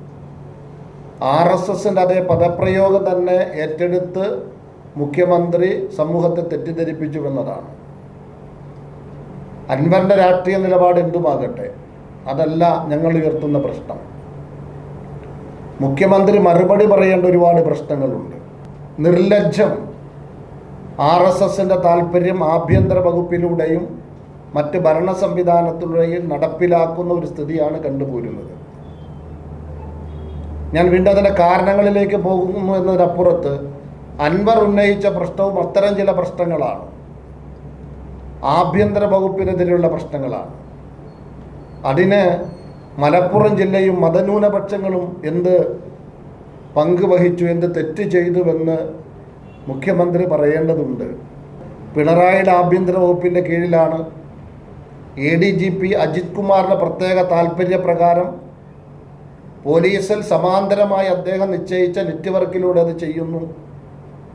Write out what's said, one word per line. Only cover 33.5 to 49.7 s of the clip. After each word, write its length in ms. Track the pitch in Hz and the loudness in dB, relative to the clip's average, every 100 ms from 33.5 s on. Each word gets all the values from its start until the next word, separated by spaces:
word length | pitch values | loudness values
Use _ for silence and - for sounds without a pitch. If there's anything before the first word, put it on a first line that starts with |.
| 139 143 - - - - - 147 | -4 -8 -12 -16 -18 -14 -2 0
അൻവർ 300 | 185 208 226 202 | 2 4 4 4
ഉന്നയിച്ച 400 | 202 202 196 196 180 | 4 2 2 0 -2
പ്രശ്നവും 400 | 170 - 196 190 | -4 -2 0 0
അത്തരം 280 | 175 196 202 196 | 0 2 2 2
ചില 120 | 196 180 | 2 0
പ്രശ്നങ്ങളാണ്, 680 | 165 - 170 156 123 95 90 - - - - - - - - - - - - - - - 135 160 | -2 -2 -2 0 -2 -4 -12 -18 -20 -20 -20 -20 -18 -18 -18 -18 -16 -16 -16 -16 -16 -6 0 2
ആഭ്യന്തര 440 | 175 185 208 202 202 190 | 2 2 2 2 2 2
വകുപ്പിനെതിരെയുള്ള 720 | 190 190 185 175 175 175 165 151 | 0 -2 -2 0 2 2 2 -2
പ്രശ്നങ്ങളാണ്. 580 | - 147 127 104 80 - - - - - - - - - - - - - 135 | -6 -8 -6 -8 -10 -16 -18 -20 -20 -20 -20 -20 -20 -18 -18 -18 -18 -6 0
അതിന് 320 | 147 190 202 185 135 - - - - - 139 | 2 4 4 2 0 -4 -14 -18 -20 -14 -2
മലപ്പുറം 500 | 147 175 180 202 208 190 | 2 4 4 4 4 2
ജില്ലയും 380 | 190 190 190 180 | 2 2 2 2
മതന്യൂനപക്ഷങ്ങളും 1000 | 165 180 202 208 202 190 - 202 190 185 175 - 151 | 2 2 2 2 2 0 -4 -4 -4 -4 -4 -6 -4
എന്ത് 240 | 175 180 180 - - - - - - - - - - - 147 | 0 2 2 2 -4 -14 -18 -20 -20 -20 -20 -20 -20 -4 0
പങ്ക് 260 | 160 180 190 | 2 2 4
വഹിച്ചു, 340 | 180 175 175 175 | 4 4 2 0
എന്ത് 140 | 170 170 165 | 0 -2 -2
തെറ്റ് 280 | 156 202 190 180 | -4 -4 0 0
ചെയ്തുവെന്ന് 600 | 175 175 170 160 160 160 - - - - - - - - | 2 0 0 0 -2 -2 -6 -12 -18 -20 -20 -20 -20 -14
മുഖ്യമന്ത്രി 540 | - | -10